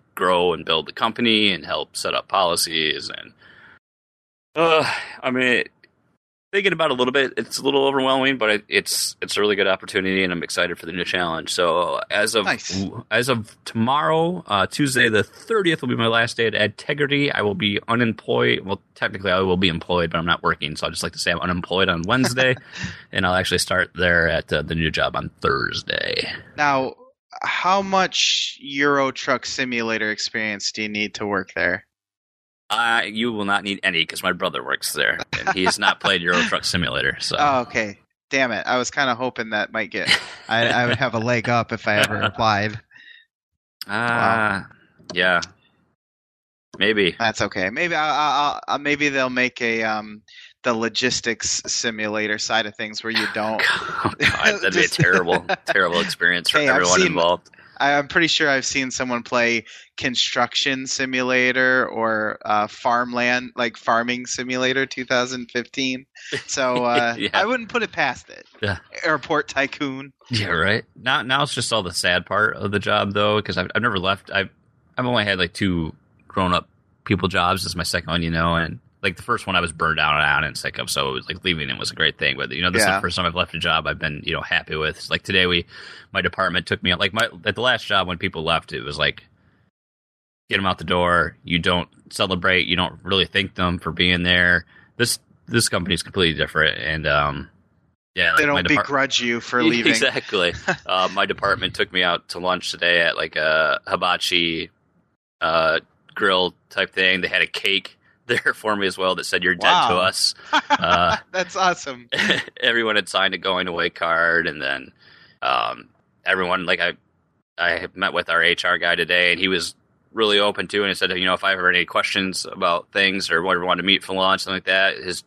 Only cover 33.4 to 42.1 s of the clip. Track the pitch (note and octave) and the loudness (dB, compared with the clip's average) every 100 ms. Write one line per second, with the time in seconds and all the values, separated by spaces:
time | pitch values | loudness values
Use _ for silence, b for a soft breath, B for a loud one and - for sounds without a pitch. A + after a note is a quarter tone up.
33.4 | G2+ G2+ G2 G2 F#2+ E2+ E2 - F#2 F2 | 0 0 -2 -2 0 0 -2 -2 -2 0
34.4 | F#2 C#2 B1+ C#2 - D2+ A#1 D#2+ - - | -2 -4 -4 -4 -4 0 0 -2 -6 -4
35.4 | - C3 F2+ - G2 - - F#2+ E2+ F2+ | -2 0 0 2 2 2 0 0 2 2
36.4 | G#2 F#2+ - F2+ C2+ C2+ C2 - - - | 2 -2 -2 -2 -2 0 -2 -2 -4 0
37.4 | D3 C3 A#2+ A#2+ G#2 G2+ _ _ _ C3+ | 2 0 -2 -4 -4 -8 _ _ _ -2
38.4 | B2+ G2+ - B2+ A#2+ - C3+ A#2 B2+ A#2+ | 0 -2 0 0 0 0 0 0 -4 -6
39.4 | A2 G#2+ G2 A2 G2 G#2 E2+ - - - | -4 -2 -2 -4 -4 -4 -4 -4 -8 -16
40.4 | - A2+ A#2 A2+ A#2+ B2 B2+ A2+ A#2 A#2+ | -4 0 2 2 0 0 -2 -2 -2 -2
41.4 | A#2 A#2+ A2 A2+ A2+ G#2 G#2 | 0 0 -2 -4 0 2 0